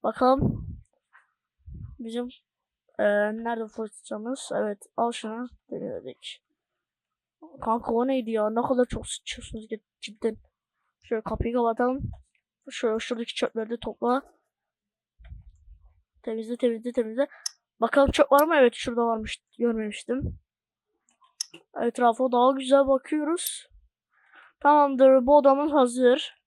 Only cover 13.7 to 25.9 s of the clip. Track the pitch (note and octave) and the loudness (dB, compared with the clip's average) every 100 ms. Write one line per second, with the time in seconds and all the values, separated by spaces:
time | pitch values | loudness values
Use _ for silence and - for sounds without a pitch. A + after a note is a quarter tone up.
13.7 | A#3 A#3 - A#3 B3+ - _ _ _ _ | -8 -10 -4 -2 -2 -4 _ _ _ _
14.7 | _ _ _ _ _ - - - _ - | _ _ _ _ _ -20 -20 -20 _ -20
15.7 | - _ _ _ _ - A3 A3 A#3+ B3 | -20 _ _ _ _ -10 -8 -8 -2 -2
16.7 | A3+ A#3+ A#3+ A3 A3+ C#4+ - - _ _ | -2 -4 -4 -4 -2 -4 -4 -14 _ _
17.7 | _ A3+ C#4+ C#4 - - C#4 D#4 D#4 B3 | _ 2 4 4 4 6 6 6 4 4
18.7 | - C4+ A#3 A#3 A3+ A3 - _ - A#3 | 2 -6 -2 -2 -2 -6 -14 _ -4 -2
19.7 | A3 G#3+ - - B3+ - - _ _ _ | -2 -6 -10 -6 -6 -6 -10 _ _ _
20.7 | _ _ _ _ _ _ _ - - _ | _ _ _ _ _ _ _ -14 -14 _
21.7 | - A#3 A#3+ A#3+ A3+ B3+ A#3+ B3+ C4+ C4 | -6 -4 2 2 2 0 4 4 2 2
22.7 | C#4 C4+ C4+ - D4+ D4 F4 - - - | 4 4 0 0 -4 -2 -4 -6 -12 -18
23.7 | - _ _ _ _ _ - - _ C#4+ | -20 _ _ _ _ _ -20 -20 _ 2
24.7 | D4 C#4+ C4 C4 C4 B3 D4 C#4 C4+ D4+ | 4 4 6 8 8 8 6 6 4 2
25.7 | D4 B3 | 2 2